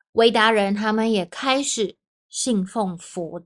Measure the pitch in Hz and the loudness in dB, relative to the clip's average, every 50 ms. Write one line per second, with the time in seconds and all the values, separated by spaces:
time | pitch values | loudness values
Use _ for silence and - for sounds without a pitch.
0 | _ _ - 220 226 233 220 233 214 226 226 214 202 196 202 208 214 220 214 220 | _ _ 2 4 4 4 4 4 4 4 4 2 2 0 0 -2 -2 0 0 0
1 | 220 226 220 196 175 - - - 269 269 262 277 285 - - 240 214 170 - _ | 0 0 0 0 -2 -4 -8 -6 -2 0 0 0 0 -2 -2 -2 -4 -4 -6 _
2 | _ _ _ _ _ _ - - - 254 233 202 185 185 - - 208 185 175 175 | _ _ _ _ _ _ -10 -6 -2 -2 0 0 -2 -4 -4 -4 -4 -4 -6 -10
3 | - - - 185 170 156 170 175 175 | -14 -14 -10 -10 -8 -8 -10 -12 -12